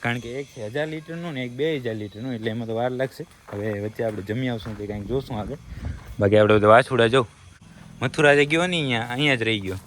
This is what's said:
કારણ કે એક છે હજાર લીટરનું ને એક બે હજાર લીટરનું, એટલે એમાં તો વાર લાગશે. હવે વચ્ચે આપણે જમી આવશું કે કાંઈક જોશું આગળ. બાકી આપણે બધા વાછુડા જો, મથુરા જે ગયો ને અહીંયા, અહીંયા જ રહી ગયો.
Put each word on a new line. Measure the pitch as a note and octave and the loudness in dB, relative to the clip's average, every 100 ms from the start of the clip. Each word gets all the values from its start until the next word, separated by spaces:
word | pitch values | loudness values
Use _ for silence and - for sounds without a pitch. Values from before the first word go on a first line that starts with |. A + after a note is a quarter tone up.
કારણ | A#2+ A#2+ | -4 -6
કે | A#2 B2+ | -6 -10
એક | C#3 | -10
છે | - G#2+ A#2+ | -10 -8 -6
હજાર | D#3 | -6
લીટરનું | D#3 D#3 E3 F3 C#3 | -6 -10 -10 -8 -8
ને | B2 | -8
એક | B2 | -4
બે | D#3+ D3+ A#2+ | -2 -2 -4
હજાર | A2 | -6
લીટરનું, | G#2+ G#2 B2+ A#2+ | -8 -10 -8 -6
એટલે | A2+ | -6
એમાં | A2 A2+ | -6 -6
તો | A2+ | -2
વાર | B2 B2+ | -4 -2
લાગશે. | C3 - D#3 - - | -6 -6 -18 -18 -14
હવે | G2+ G#2+ G2+ G#2 | -8 -6 -4 -6
વચ્ચે | A2 A2+ | -4 -6
આપણે | G#2+ G2 | -4 -6
જમી | A2 C3 | -4 -4
આવશું | A#2 A#2 G#2 | -4 -8 -10
કે | G#2 | -8
કાંઈક | G#2 G2+ | -8 -4
જોશું | B2+ B2+ A#2 | -6 -4 -8
આગળ. | G2+ C#3+ - - - - - - | -8 -10 -12 -12 -10 -12 -14 0
બાકી | G#2 G#2+ | 4 6
આપણે | G#2 G#2+ | 6 6
બધા | G#2 A2+ | 10 8
વાછુડા | C3 B2 A#2 B2 | 8 2 4 4
જો, | A#2 - - - - - - - | 0 -6 -20 -20 -20 -20 -20 -6
મથુરા | A#2+ - D3 C#3+ | -6 2 6 6
જે | C#3+ | 4
ગયો | D#3+ F3+ | 2 0
ને | F3+ | 0
અહીંયા, | C#3 A#2+ A#2 | -2 -2 -4
અહીંયા | B2 D3 C3 | -2 0 0
જ | A2+ | 0
રહી | A2 F#2+ | -2 -2
ગયો. | F#2 | -8